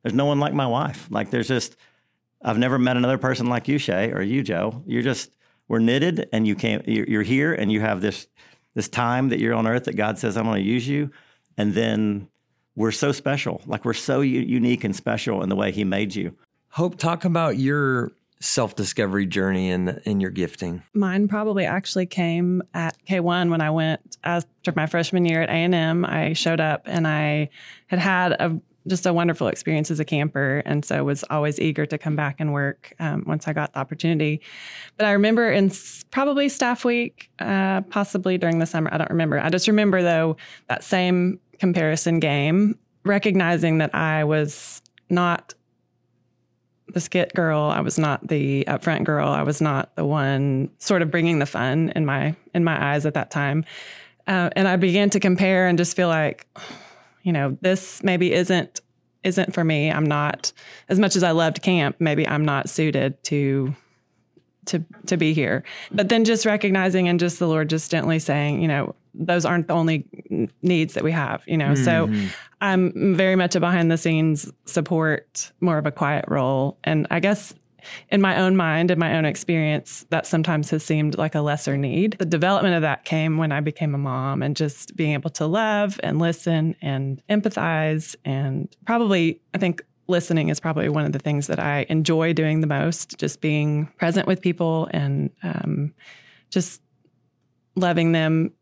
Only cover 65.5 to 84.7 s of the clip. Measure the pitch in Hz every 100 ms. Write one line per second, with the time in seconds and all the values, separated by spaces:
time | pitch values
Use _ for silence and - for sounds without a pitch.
65.5 | 117 - - - 202 196 233 220 220 220
66.5 | 208 208 190 185 185 180 175 175 - 170
67.5 | 160 156 160 - 165 - 160 - 147 147
68.5 | 147 160 143 - - _ - 165 175 -
69.5 | 175 160 165 160 160 - - - - 113
70.5 | _ 180 170 160 - 156 165 139 - -
71.5 | 160 139 143 131 165 165 214 190 - -
72.5 | _ 196 185 180 - 196 175 190 185 175
73.5 | 180 170 175 165 165 165 160 160 151 -
74.5 | - - - 151 165 160 151 _ - -
75.5 | _ 180 156 151 143 143 151 - 143 127
76.5 | 135 139 - - 156 - 170 190 208 -
77.5 | - _ _ - - _ 202 196 165 185
78.5 | 190 160 156 175 170 165 160 156 - -
79.5 | 165 151 151 - - - 131 - 165 160
80.5 | 156 151 156 - 156 151 - 156 156 147
81.5 | 147 - 139 139 - 214 - 170 165 180
82.5 | 196 190 170 156 135 - 160 160 156 160
83.5 | 147 151 151 156 143 143 127 131 139 139
84.5 | 143 151